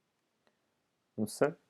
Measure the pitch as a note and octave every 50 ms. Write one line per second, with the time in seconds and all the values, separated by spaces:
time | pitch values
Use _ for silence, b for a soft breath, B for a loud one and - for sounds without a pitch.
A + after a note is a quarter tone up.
0 | _ _ _ _ _ _ _ _ _ _ _ _ _ _ _ _ _ _ _ _
1 | _ _ _ - G#2+ - - - C#3+ D3 F3 - _